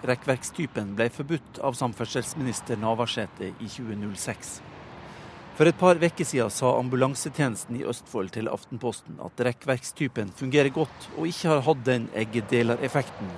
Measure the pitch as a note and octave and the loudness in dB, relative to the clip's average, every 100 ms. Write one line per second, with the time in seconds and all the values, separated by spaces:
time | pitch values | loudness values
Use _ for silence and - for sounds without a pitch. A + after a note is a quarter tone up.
0 | B2+ B2 - B2+ - - D3+ A#2 G2+ G2+ | -2 -2 0 -2 -2 -6 -4 -4 -4 0
1 | A#2 - C#3+ E3 - - C3+ B2+ B2+ - | 0 0 -4 -4 -4 -4 -4 0 -4 -2
2 | A2+ B2+ - D#3+ B2+ G#2 - A2 A2 A2+ | -4 -4 -4 -4 -4 -4 -4 -2 0 0
3 | A#2 - G#2 - F#2+ - A2 - A2+ G#2 | 0 -2 -6 -6 -8 -8 -10 -8 -8 -6
4 | G#2 F#2+ - - - - - - - - | -6 -6 -6 -6 -10 -14 -16 -18 -18 -18
5 | - - - - - - D#3+ D#3+ F3+ E3+ | -18 -16 -18 -18 -10 6 6 8 6 8
6 | E3+ - D3+ C3+ G#2+ - B2+ B2 B2+ B2+ | 4 2 0 2 2 4 4 4 2 2
7 | C3 A#2+ D#3 C3+ C3+ G2+ - A#2+ - A#2+ | 2 0 -6 0 0 0 -6 -6 -4 -6
8 | - A2 F#2+ A2+ A2 - - A2+ B2 - | -6 -6 -4 -4 -4 -4 -8 -6 -4 -6
9 | - - - - B2 A#2+ C#3 B2+ - - | -12 -12 -10 0 0 0 -2 -2 -2 -4
10 | C3+ A#2+ G#2+ - C3 D3 C#3 D3 D#3 - | -2 -2 -6 -4 2 6 6 4 -2 -4
11 | - - E3 - E3+ D3+ C3 C#3 B2 B2 | -12 -4 -4 0 4 4 4 2 4 2
12 | A2+ G#2+ A2 A#2 G#2 B2 A#2+ A#2+ C3 D3 | 2 -2 0 0 2 4 4 2 2 0
13 | C3 - G2 | -2 -6 -10